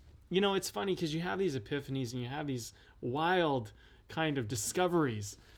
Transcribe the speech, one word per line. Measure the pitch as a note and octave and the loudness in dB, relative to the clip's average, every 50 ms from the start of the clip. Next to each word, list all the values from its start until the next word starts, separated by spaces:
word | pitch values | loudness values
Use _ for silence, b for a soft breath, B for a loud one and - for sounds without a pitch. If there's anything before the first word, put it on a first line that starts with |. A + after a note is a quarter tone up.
| - - - - - - | -20 -20 -20 -20 -6 0
you | F3 F#3 | 2 4
know, | G3+ G3+ G3 | 4 4 4
it's | F#3+ F#3+ - | 2 -2 -2
funny | - G#3 G3+ G3 F3+ | -4 -2 0 0 0
'cause | - F3 D3+ | 0 0 -2
you | D3+ E3 | -2 -2
have | E3+ F3+ G3 F#3 | -2 -2 0 0
these | G3 F3 C#3 | 0 0 0
epiphanies | B2+ G#2 - D3 C#3+ C#3 - C3+ C3+ C3 A2+ | -2 -2 -4 -4 -4 -2 -4 -4 -2 -2 -2
and | B2 B2 | -4 -4
you | A#2+ B2 | -4 -4
have | C3+ D3+ D3+ | -4 -4 -4
these | C#3+ C3 A#2+ A2+ - B B B B B B | -4 -4 -4 -6 -8 B B B B B B
wild | - B2+ A#2+ D3 D#3+ F3 F#3 F#3 E3+ D3+ C#3 B2+ A2 G#2+ b b b b b b b - | -4 -2 0 2 2 4 4 4 4 4 2 2 -2 -4 b b b b b b b -6
kind | - D#3+ D#3+ D#3 C#3+ C3+ | -2 0 0 0 0 0
of | A#2 G#2 | -2 -2
discoveries, | B2 G#2 - - - F3+ F3+ F3+ F3 E3+ D3+ B2+ A2 G#2+ G#2 G#2 - B B B B | -2 -4 -4 -2 0 2 2 4 4 4 4 2 0 -2 -6 -8 -12 B B B B